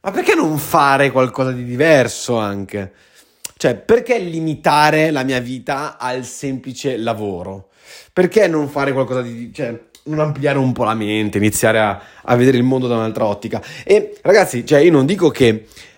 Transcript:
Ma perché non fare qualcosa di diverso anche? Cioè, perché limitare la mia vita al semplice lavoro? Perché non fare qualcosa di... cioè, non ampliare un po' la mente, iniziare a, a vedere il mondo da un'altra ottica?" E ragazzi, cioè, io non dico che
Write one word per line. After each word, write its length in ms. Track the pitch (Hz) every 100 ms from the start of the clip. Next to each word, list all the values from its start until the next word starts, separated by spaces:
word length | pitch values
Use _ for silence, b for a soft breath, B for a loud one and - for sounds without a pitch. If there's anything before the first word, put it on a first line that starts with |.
Ma 80 | 190
perché 240 | 254 -
non 240 | 339 165 151
fare 520 | - 165 139 139 139
qualcosa 420 | 131 127 - 131
di 120 | 123
diverso 720 | 123 123 160 147 113 - - 120
anche? 560 | 104 98 98 104 95 b b b b b - _
Cioè, 200 | - 220
perché 420 | - 233 233 233
limitare 920 | 175 160 160 147 165 147 151 156 160
la 120 | 143
mia 160 | 131 127
vita 580 | 120 127 131 139 151 -
al 280 | 127 127
semplice 760 | 123 - 139 131 131 120 143 117
lavoro? 680 | 117 110 107 90 87 98 - B B B B
Perché 340 | - 180 220 190
non 220 | 156 143
fare 240 | 143 139
qualcosa 300 | 131 127 127
di... 280 | 120 117 120
cioè, 240 | 123 120 117 _ - 147
non 120 | 151
ampliare 400 | 151 131 143 139
un 140 | 131
po' 120 | 123
la 80 | 110
mente, 460 | 113 104 107 104 101
iniziare 400 | 104 - 113 110
a, 200 | 107 98 B B
a 120 | - 120
vedere 220 | 127 123
il 40 |
mondo 240 | 127 131 123
da 100 | 117
un'altra 280 | 110 110
ottica?" 380 | 110 101 110 110 B B
E 340 | - 208 208 -
ragazzi, 460 | - 208 180 120 -
cioè, 140 | 147
io 120 | 170
non 140 | 151 135
dico 240 | 202 160
che 360 | - 120 110 B B B